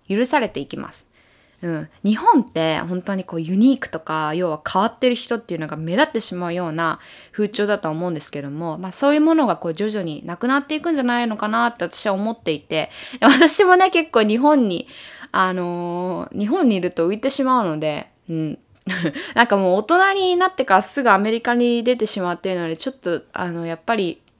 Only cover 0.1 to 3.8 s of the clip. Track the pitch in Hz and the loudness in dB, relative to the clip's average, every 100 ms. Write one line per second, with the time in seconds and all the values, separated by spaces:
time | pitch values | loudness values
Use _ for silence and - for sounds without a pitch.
0.1 | 202 254 294 220 - 139 147 - - - | 0 2 0 0 -6 -10 -10 -12 -14 -18
1.1 | _ _ _ _ _ 175 156 156 _ 202 | _ _ _ _ _ -8 -6 -8 _ -2
2.1 | 220 440 339 - 165 160 156 170 180 190 | 2 4 4 2 0 0 0 -2 -6 -4
3.1 | 190 - 165 160 190 254 254 | -6 -6 -6 -2 4 4 4